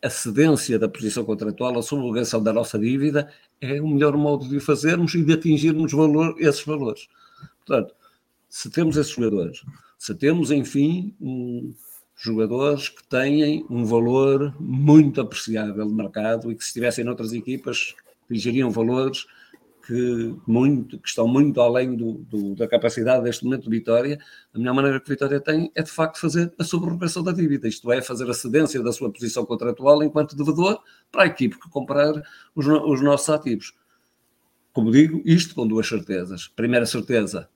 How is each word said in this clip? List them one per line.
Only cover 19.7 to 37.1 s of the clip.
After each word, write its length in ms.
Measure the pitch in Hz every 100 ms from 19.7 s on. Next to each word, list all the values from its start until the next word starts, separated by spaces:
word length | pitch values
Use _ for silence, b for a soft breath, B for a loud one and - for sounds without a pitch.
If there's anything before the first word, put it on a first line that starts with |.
| _ -
que, 480 | 120 123 120 113 - -
muito, 520 | 117 131 139 107 -
que 100 | -
estão 180 | - 117
muito 340 | 131 147 123
além 340 | 120 123 127 120
do, 180 | 117 110 -
do, 260 | 110 101
da 140 | 98 117
capacidade 560 | 120 117 113 117 127
deste 200 | 120 117
momento 180 | 123 131
de 80 | 113
Vitória, 480 | 113 113 117 131 147 B B B
a 60 | 113
melhor 160 | 123
maneira 260 | 127 139 135
que 80 | -
Vitória 320 | 135 139 143
tem 320 | 139 156 165
é, 80 | -
de 80 | 156
facto, 300 | - 160 -
fazer 320 | 170 156 170 -
a 60 |
subrogação 580 | 165 170 170 170 175 175
da 100 | 170
dívida, 340 | 175 165 139 117
isto 240 | 104 120
é, 120 | 123
fazer 260 | - 120 123
a 60 |
cedência 480 | 117 123 135 151 135
da 100 | 117
sua 180 | 117 123
posição 360 | 101 117 123 110
contratual 560 | 113 120 113 131 147
enquanto 340 | 151 151 151 143
devedor 460 | 147 156 185 226 b b b
para 120 | -
a 40 | 180
equipe 320 | - 123 -
que 120 | -
comprar 420 | 139 127 143 147 156 147 B B
os 120 | - 139
no-, 260 | 151 -
os 80 | 135
nossos 300 | 143 143 -
ativos. 420 | 151 143 107 - _ _ _ _ _ _ _ _ _ _
Como 160 | - 113
digo, 320 | 123 156 160
isto 300 | - 165 170
com 120 | - 117
duas 220 | 110 110
certezas. 600 | 113 87 95 90 92 -
A 40 | -
primeira 280 | 117 123
certeza 640 | 117 123 101